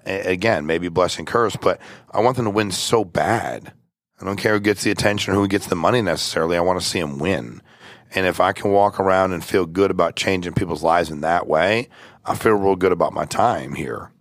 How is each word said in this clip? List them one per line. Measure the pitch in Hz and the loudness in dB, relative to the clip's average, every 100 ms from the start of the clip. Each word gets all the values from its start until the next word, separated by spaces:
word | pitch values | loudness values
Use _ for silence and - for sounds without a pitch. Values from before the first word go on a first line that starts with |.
| - | -4
a-, | 98 90 | -4 -2
again, | 92 110 95 76 | 0 2 0 0
maybe | 85 87 | -2 0
blessing, | 85 87 - 80 | 0 0 -2 -2
curse, | 117 110 - | 0 0 0
but | 98 87 - - - | -2 -2 -6 -20 -6
I | - | 0
want | 117 127 | 2 2
them | 113 | 0
to | |
win | 101 104 | 0 -2
so | 90 - 117 95 | -2 0 0 0
bad. | - 78 113 73 57 - - _ _ _ - | -2 0 0 -4 -8 -14 -20 _ _ _ -12
I | 95 | -8
don't | 98 | -2
care | 110 | 0
who | 107 | 2
gets | 104 101 | 0 0
the | 107 | 0
attention | 98 104 104 - | 0 0 0 0
or | 98 | 2
who | 101 | 2
gets | 101 - | 0 -2
the | 90 | 0
money | 82 120 | 2 2
necessarily. | 95 78 - 85 82 87 | 0 -2 -2 -2 0 0
I | |
wanna | 87 90 | 0 0
see | 85 98 | -2 -4
'em | 76 69 | -4 -4
win. | 82 82 58 - _ _ - - - | -2 -2 -4 -16 _ _ -20 -20 -8
And | - 92 | 0 0
if | 87 | 2
I | 92 | 0
can | 101 104 | 0 2
walk | 101 101 - | 4 2 2
around | 95 95 95 | 2 4 2
and | 87 | -2
feel | 82 101 85 | 0 0 0
good | 87 98 | 2 2
about | 92 85 - | 2 0 0
changing | - 95 87 | -2 0 -2
people's | - 90 78 | -4 -4 -2
lives | 80 85 80 | 2 2 0
in | 73 | -4
that | 78 87 - | 0 0 2
way, | 78 92 113 131 - - - - | 2 2 0 -4 -14 -20 -14 -8
I | - | -2
feel | - | 2
real | 104 98 95 | 2 2 2
good | 92 | 2
about | 85 80 | 2 0
my | 73 78 | -2 -4
time | - 113 87 67 | 0 2 0 -6
here. | 71 67 57 - _ | -8 -8 -8 -12 _